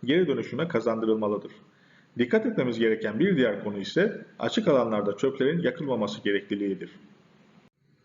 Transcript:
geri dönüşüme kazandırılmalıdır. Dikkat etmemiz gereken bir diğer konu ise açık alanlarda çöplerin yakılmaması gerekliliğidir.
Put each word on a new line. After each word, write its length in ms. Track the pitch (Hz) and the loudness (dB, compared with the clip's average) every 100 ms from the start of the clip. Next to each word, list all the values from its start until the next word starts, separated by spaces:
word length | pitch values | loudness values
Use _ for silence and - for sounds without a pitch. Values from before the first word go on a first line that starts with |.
geri 240 | 120 170 160 | 0 2 2
dönüşüme 400 | 123 104 123 170 | 0 -4 -4 -2
kazandırılmalıdır. 840 | 117 113 110 110 110 104 101 - - - _ _ _ _ - | 0 0 0 2 2 0 -2 -6 -20 -20 _ _ _ _ -4
Dikkat 280 | 123 220 240 | 2 2 2
etmemiz 320 | 196 123 113 | 0 0 2
gereken 400 | 113 110 110 107 | 2 2 -2 0
bir 180 | 196 156 | 2 4
diğer 280 | 117 98 | 2 0
konu 140 | 104 101 | -4 -6
ise 480 | 98 160 - 87 - - | -2 0 0 -2 -14 -6
açık 300 | 117 233 214 | -2 0 2
alanlarda 480 | 135 113 107 101 - | 2 2 0 -2 0
çöplerin 460 | 135 131 131 170 | -2 0 0 2
yakılmaması 600 | 123 - 143 117 101 107 | -2 -2 -4 -2 -2 -2
gerekliliğidir. 680 | 104 98 - 101 101 90 87 - - - _ _ _ _ _ _ _ _ | -2 -2 -2 -4 -2 -4 -8 -16 -20 -20 _ _ _ _ _ _ _ _